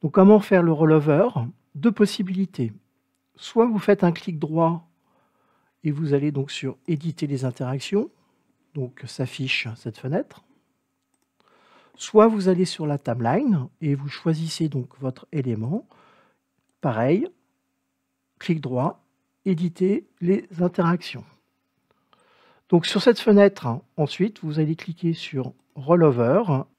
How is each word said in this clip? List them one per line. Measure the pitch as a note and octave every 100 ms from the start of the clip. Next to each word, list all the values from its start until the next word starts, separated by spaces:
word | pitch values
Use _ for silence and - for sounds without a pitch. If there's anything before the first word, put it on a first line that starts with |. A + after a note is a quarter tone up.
Donc | D#3
comment | - F#3+ G#3+
faire | G3+ F#3
le | E3+
rollover ? | D3+ D#3+ D#3 D3 D3 A#3 D#3+ A#2+ - _
Deux | D3 A3+
possibilités. | G#3 G#3 - F#3+ F#3 F#3+ - A#2 G#2+ _ _ _ _ _ _
Soit | - A#3 A#3+
vous | G#3+
faites | - G3+
un | F3
clic | E3 - D#3+
droit | D3+ D#3+ E3 E3 _ _ _ _ _ _ _ _ _ _
et | D#3
vous | D3 D#3+
allez | C#3+ D3
donc | C#3 C3+
sur | - C3 - -
éditer | D#3 D#3+ D3 D3+
les | C#3 B2+
interactions, | - B2 C3+ - G3 C#4+ _ _ _ _ _ _ D3+
donc | B2 - B2
s'affiche | - B2+ - C3 - A#2 A2+
cette | A#2+ G#2+
fenêtre. | C3 E3+ - - _ _ _ _ _ _ _ _ _ _ _ _ _ _ _ _
Soit | - G#3+ A3
vous | A3 F#3
allez | F3+ F#3
sur | - D#3
la | C#3+
timeline | - B2 A#2 D#3+ C#4+ F3+ B2 _
et | D#3 C#3
vous | C#3+
choisissez | - F3 D#3 D#3+ - D#3+
donc | C#3 B2 _
votre | C3 - -
élément. | D#3 C3 A2 A2+ G3 - _ _ _ _ _ _ _ _ _
Pareil, | D3 A2 B2 F3+ E4+ _ _ _ _ _ _ _ _ _ _ _
clic | - D#3+
droit, | C#3 B2 D3 - _ _ _ _
éditer | G3 F3 F3+ E3+ F#3 G#3 - _
les | F3 F#3+ - E3
interactions. | F3+ F3+ E3+ F3 - B2 - _ _ _ _ _ _ _ _ _ _ _ _ _ _
Donc | F3 -
sur | G#3
cette | G#3 A#3
fenêtre, | - G3+ G3+ G3 B2+ A#2 _ -
ensuite, | D3 - G3+ G#3+
vous | D#3+ D3+
allez | D#3 D#3+
cliquer | - E3 E3+
sur | E3 - C#3 B2+ - _ -
Rollover. | C3+ F3 D#3 A#2+ A#2 E3+ A3 C3+ C#3+